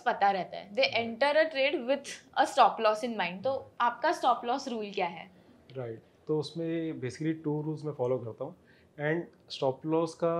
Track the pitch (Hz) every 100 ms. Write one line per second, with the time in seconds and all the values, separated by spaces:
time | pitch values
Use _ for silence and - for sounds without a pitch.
0 | 240 208 196 190 165 - 196 208 269 220
1 | 233 226 285 294 320 269 269 311 240 277
2 | - - - - 311 - 226 - 220 214
3 | 247 214 175 190 262 269 - - 240 240
4 | 311 320 269 233 240 277 277 226 208 196
5 | 175 170 185 - - - - 131 120 110
6 | - _ - 156 147 165 165 165 160 135
7 | 123 - 156 160 151 151 151 147 147 139
8 | 123 127 113 - 143 185 _ - _ -
9 | 147 170 - _ - - 135 131 156 160
10 | 160 - 170 170